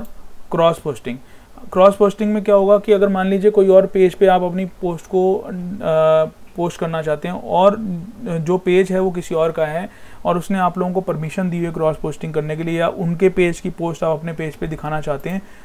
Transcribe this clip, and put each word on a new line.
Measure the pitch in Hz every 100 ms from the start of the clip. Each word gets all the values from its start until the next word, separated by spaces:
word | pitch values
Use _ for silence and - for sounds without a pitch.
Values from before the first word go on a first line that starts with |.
| 220 - - - -
cross | 165 165 160
posting। | 156 131 123 123 - - - - -
cross | 185 190 196
posting | 202 196 214
में | 214
क्या | 202 202
होगा | 196 202
कि | 208
अगर | 202 202
मान | 190 190
लीजिए | 196 208
कोई | 208 190
और | 190 190
page | 196 185
पे | - 190
आप | 180
अपनी | 180 180 185
post | - 180 165 -
को, | 185 185 196
अ, | - 185 175 202 - 160 156 160 160 - - -
पोस्ट | 170 -
करना | 170 160
चाहते | 156 147 175
हैं | 180
और | - 170 196 214 220 175 180 - 233
जो | 165 156 180
पेज | 185 180 190
है | 185
वो | 190
किसी | 180 - 160
और | 160
का | 160 156
है | 160 202 - - - 175
और | 175
उसने | 160 196
आप | 180 175
लोगों | 180
को | 180
परमिशन | 185 151 156 170 185
दी | 175
हुई | 170
है |
cross | 160 156 151
posting | 156 147 165
करने | 156 147 156
के |
लिए | 165 165
या | 165
उनके | - 170 170 190
page | 185 175 160
की | 180
post | 170 170 156
आप | 165 156
अपने | 165
page | 160 160 -
पे | 165
दिखाना | 156 151 156
चाहते | 151 139 165
हैं, | 190 - -